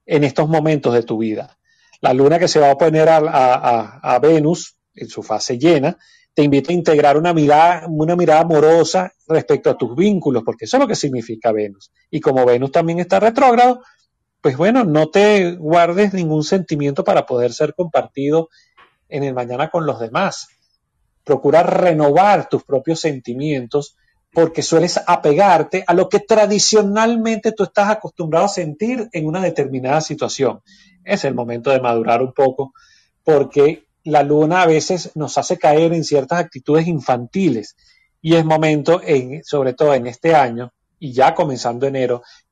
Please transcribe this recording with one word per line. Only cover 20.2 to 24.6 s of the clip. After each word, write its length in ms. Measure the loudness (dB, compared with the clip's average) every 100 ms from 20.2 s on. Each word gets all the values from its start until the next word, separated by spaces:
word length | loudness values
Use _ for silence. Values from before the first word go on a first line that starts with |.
| -4 -6 -18 _ _ _ _ _ _ _
Procura 400 | -4 -2 2 2
renovar 840 | 2 2 0 2 2 4 4 2 0
tus 140 | -6
propios 360 | -2 -4 -2 -4
sentimientos 960 | -4 -6 -10 -8 -6 -6 -4 -6 -6 _ _ _ _
porque 300 | 0 0 0